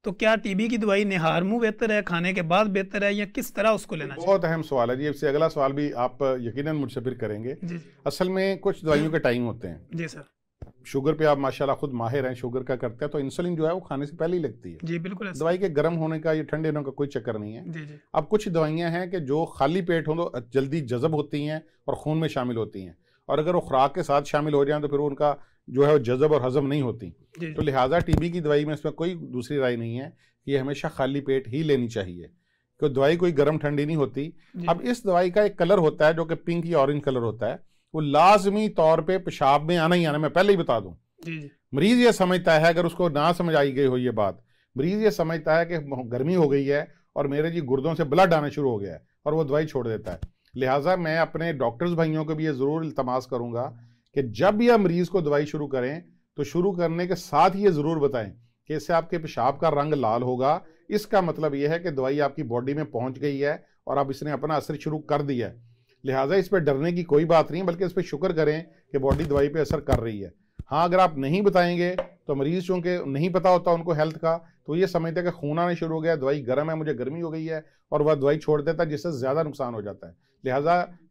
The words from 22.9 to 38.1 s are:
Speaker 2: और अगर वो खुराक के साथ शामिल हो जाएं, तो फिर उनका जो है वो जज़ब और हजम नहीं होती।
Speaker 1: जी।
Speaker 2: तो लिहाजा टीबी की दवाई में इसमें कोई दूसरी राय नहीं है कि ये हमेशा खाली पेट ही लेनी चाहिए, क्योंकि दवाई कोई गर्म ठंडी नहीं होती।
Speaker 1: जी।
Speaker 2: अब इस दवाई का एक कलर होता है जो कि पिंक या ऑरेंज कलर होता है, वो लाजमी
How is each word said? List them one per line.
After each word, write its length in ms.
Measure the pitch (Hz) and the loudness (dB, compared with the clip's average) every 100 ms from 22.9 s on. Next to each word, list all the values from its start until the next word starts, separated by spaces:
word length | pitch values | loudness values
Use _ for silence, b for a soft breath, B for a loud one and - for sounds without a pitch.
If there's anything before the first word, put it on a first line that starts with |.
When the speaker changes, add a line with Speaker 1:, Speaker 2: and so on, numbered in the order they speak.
| - _ _ - | -18 _ _ -4
Speaker 2:
और 100 | 143 | -2
अगर 160 | 156 | 2
वो 60 | 175 | 0
खुराक 340 | - 131 139 | 2 2 2
के 80 | 180 | 0
साथ 200 | 147 143 | 0 0
शामिल 300 | 147 147 151 | 2 -2 2
हो 120 | 143 | 2
जाएं, 160 | 143 151 | 2 0
तो 60 | 147 | -2
फिर 120 | 143 | -2
उनका 440 | 147 135 147 139 b b - | -2 0 0 0 b b -4
जो 160 | 123 | 4
है 80 | 143 | 6
वो 60 | 151 | 6
जज़ब 320 | 120 127 151 | 4 2 4
और 140 | 147 | 4
हजम 200 | 127 139 | 2 0
नहीं 160 | 139 147 | 0 0
होती। 280 | 127 - 90 - _ - | -2 -4 -12 -16 _ -12
Speaker 1:
जी। 140 | 165 | -10
Speaker 2:
तो 80 | 151 | -2
लिहाजा 380 | 151 131 131 170 | 0 2 2 2
टीबी 300 | 170 151 170 | 2 0 0
की 120 | 175 | -4
दवाई 240 | 151 147 | 2 2
में 80 | 151 | 2
इसमें 200 | 151 156 | -4 -6
कोई 220 | 147 170 | -4 -6
दूसरी 420 | 175 139 123 117 147 | -6 -8 -8 -4 -2
राय 180 | 127 | 0
नहीं 200 | 120 117 | -2 -4
है 220 | 120 143 _ _ _ | -8 -10 _ _ _
कि 60 | - | -4
ये 60 | 139 | -2
हमेशा 320 | 131 143 160 | -2 -6 -6
खाली 320 | - 131 139 | -2 -2 -2
पेट 260 | 135 135 131 | -2 -2 -2
ही 160 | 135 | -4
लेनी 240 | 160 135 120 | 0 2 0
चाहिए, 420 | 113 92 87 82 _ _ _ _ _ | -4 -6 -10 -18 _ _ _ _ _
क्योंकि 160 | 151 | -2
दवाई 220 | 131 139 170 | 2 2 4
कोई 140 | 180 | 2
गर्म 260 | 147 143 156 | 2 2 2
ठंडी 280 | 147 147 | -2 -2
नहीं 120 | 147 160 | -2 0
होती। 360 | 127 139 151 - b 180 | 0 -2 -8 -12 b -6
Speaker 1:
जी। 100 | 170 | -2
Speaker 2:
अब 120 | 170 | -2
इस 240 | 240 240 | -2 -2
दवाई 260 | 196 175 185 | 2 2 4
का 120 | 190 | 2
एक 140 | 208 208 | 2 2
कलर 200 | 170 202 | 4 6
होता 300 | 156 147 151 | 4 4 2
है 60 | |
जो 120 | 165 | 4
कि 100 | 160 | -2
पिंक 300 | 151 - 170 | -4 -2 -4
या 120 | 165 160 | 0 2
ऑरेंज 260 | 135 147 | 2 2
कलर 180 | 143 127 | 0 0
होता 300 | 117 113 107 | -2 -2 -4
है, 80 | 147 - _ _ | -4 -12 _ _
वो 60 | 160 | -4
लाजमी 680 | 147 | 2